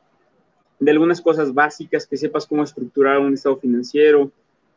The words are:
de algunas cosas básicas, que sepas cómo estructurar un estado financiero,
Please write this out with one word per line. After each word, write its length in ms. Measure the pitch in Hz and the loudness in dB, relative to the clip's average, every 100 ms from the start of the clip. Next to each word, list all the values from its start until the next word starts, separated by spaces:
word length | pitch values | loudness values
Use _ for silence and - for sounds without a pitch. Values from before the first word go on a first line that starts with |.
| _ _ _ _ _ _ _ _ | _ _ _ _ _ _ _ _
de 100 | 143 | 0
algunas 300 | 151 170 170 | 2 2 0
cosas 340 | 170 156 143 | 0 0 -2
básicas, 520 | 127 147 - 156 151 - | 0 0 -2 -8 -8 -6
que 100 | 135 | -6
sepas 280 | 147 151 - | -6 -6 -4
cómo 180 | 151 | -4
estructurar 560 | 147 - 123 143 135 139 | -4 -8 -8 0 2 2
un 140 | 139 | 0
estado 220 | 135 143 131 | -2 -2 -2
financiero, 720 | 127 120 123 147 151 147 139 - _ _ _ | -2 -2 -2 2 4 4 2 -4 _ _ _